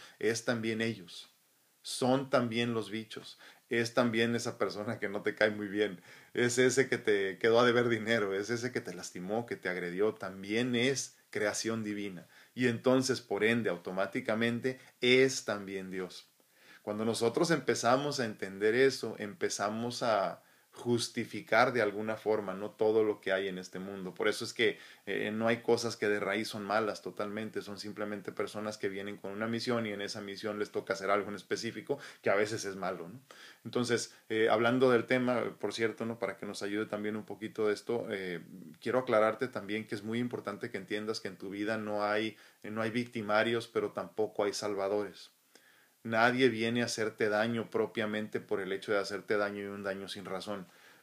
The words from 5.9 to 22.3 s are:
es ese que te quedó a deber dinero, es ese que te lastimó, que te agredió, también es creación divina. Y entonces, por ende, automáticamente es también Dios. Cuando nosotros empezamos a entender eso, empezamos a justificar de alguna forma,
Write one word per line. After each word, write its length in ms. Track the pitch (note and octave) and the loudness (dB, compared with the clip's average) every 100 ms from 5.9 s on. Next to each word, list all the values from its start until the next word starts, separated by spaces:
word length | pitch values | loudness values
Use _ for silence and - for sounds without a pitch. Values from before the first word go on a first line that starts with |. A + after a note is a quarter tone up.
| F#2 - - - | -2 -14 -20 -6
es 240 | - A#2+ A#2+ | 0 2 6
ese 320 | B2+ B2+ C3 | 4 4 2
que 80 | A#2+ | 2
te 400 | - G2+ G2 F#2 | 2 2 2 2
quedó 220 | A2+ A2+ | 6 8
a 60 | B2 | 8
deber 220 | A#2 A#2+ | 6 4
dinero, 460 | A2+ G#2+ A#2 G2+ F#2+ | 2 2 0 2 0
es 140 | G2+ | -2
ese 220 | A#2+ B2 | -2 -2
que 100 | - | -4
te 120 | - | -6
lastimó, 520 | F2+ F2+ F2+ F2+ G#2+ A#2 | -8 -10 -10 -4 -4 -2
que 100 | F#2+ | -4
te 140 | F#2 | -4
agredió, 440 | F2+ F2 F2+ G#2+ G#2+ | -4 -4 0 0 0
también 600 | F#2+ F#2+ G2 G#2+ B2+ A#2+ | -8 -10 -2 0 0 2
es 420 | B2 C3+ - - _ | 2 0 -4 -12 _
creación 540 | G#2+ G#2 G2+ A2 A2+ | -2 -2 0 -2 -2
divina. 440 | G#2+ G#2 G2+ F2+ - - - - | -4 -6 -6 -10 -16 -20 -12 0
Y 120 | B2 | 2
entonces, 540 | A#2 B2+ C3 C3 A#2+ | 2 4 4 4 -2
por 220 | - G2+ | -2 2
ende, 260 | G#2+ A#2 G#2 | 4 4 2
automáticamente 1080 | F2 - F#2 G2 C3 - A2 A#2 A#2 B2+ B2+ - _ | -2 -2 -2 -2 -2 -2 0 0 0 -2 -6 -10 _
es 440 | B2 B2+ C3+ C3 - | 6 8 6 2 -4
también 460 | G#2 F#2+ G2 F#2 | -4 -4 -8 -6
Dios. 360 | F#2+ F2+ - - _ _ _ - - | -6 -6 -10 -20 _ _ _ -20 -12
Cuando 240 | - G#2 A2+ | -6 -2 0
nosotros 460 | A2 A#2 - E3 | 2 2 2 2
empezamos 680 | D#3 - A2+ A#2 C3 C#3+ C3 | 2 2 2 4 4 2 -2
a 60 | A#2 | -4
entender 480 | G#2 G2 G2 G#2+ A#2 | -4 -8 0 2 6
eso, 400 | C3+ C3 A#2 - | 4 4 -4 -8
empezamos 840 | G#2 F#2+ G2+ - G#2 A2 A#2+ A#2 | -10 -4 -4 -2 -2 -2 -4 -2
a 400 | B2 G#2 F#2 F2 _ _ _ | 0 2 2 -4 _ _ _
justificar 1040 | - A#2+ A#2+ - - G#2+ G#2+ F2+ A2 C3 | -8 0 0 0 -6 -6 -8 2 6 6
de 80 | B2 | 4
alguna 340 | G#2 G2+ A2 A2 | 2 0 -4 -4
forma, 380 | G#2 | 0